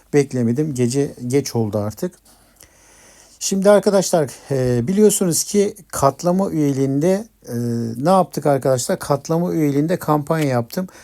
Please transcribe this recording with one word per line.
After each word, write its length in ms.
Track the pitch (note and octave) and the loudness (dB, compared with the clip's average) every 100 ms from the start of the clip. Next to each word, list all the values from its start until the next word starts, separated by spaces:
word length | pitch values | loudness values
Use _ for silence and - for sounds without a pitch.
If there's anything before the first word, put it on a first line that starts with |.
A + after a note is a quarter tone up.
| _ | _
beklemedim. 640 | D3 C#3 B2+ A#2 A#2+ D#3 | 0 2 0 0 0 -2
Gece 400 | B2 B2 C#3 C#3+ - B2 | -2 0 0 -4 -6 -2
geç 300 | C#3 C3+ A#2 | -2 -2 -4
oldu 220 | A2 G#2+ | -2 -2
artık. 360 | G#2 - F3+ - _ _ _ _ - _ _ _ - - - _ | -4 -6 -10 -10 _ _ _ _ -20 _ _ _ -20 -20 -20 _
Şimdi 320 | - G3 G3 | -4 2 6
arkadaşlar, 600 | G#3 G3+ G3 F3 F3 C3+ - - | 6 4 2 2 0 0 -6 -6
e, 380 | C3+ B2+ B2 A#2+ | -2 0 0 0
biliyorsunuz 560 | F#3+ G#3+ G3+ F#3 D3+ | 4 4 4 0 -2
ki 300 | - G3+ G3+ - - | -2 0 0 -4 -12
katlama 640 | - C#3 C3+ F3 F3+ G3 | 0 0 0 -2 0 0
üyeliğinde, 800 | D#3+ C#3+ C3+ C3+ C#3 E3+ F#3+ A#3 _ - | 0 0 0 0 0 0 0 -4 _ -10
e, 60 | A#2+ A#2+ A#2 A#2 A#2+ | -6 -2 -2 -4 -4
ne 60 | D3+ | 2
yaptık 360 | F#3+ F3 - C#3+ | 2 2 -2 0
arkadaşlar? 520 | C3+ C3+ C3 - F#3+ | 0 2 0 -2 -6
Katlama 540 | - C#3+ - E3 F3 | -2 -2 0 -2 0
üyeliğinde 460 | E3+ D3 C#3 D#3 F3+ | 0 0 0 0 -2
kampanya 480 | - D3+ C#3+ D#3+ D3 | 0 -2 0 -2 0
yaptım. 400 | B2 A#2 - F#3 - | 0 -2 -8 -8 -12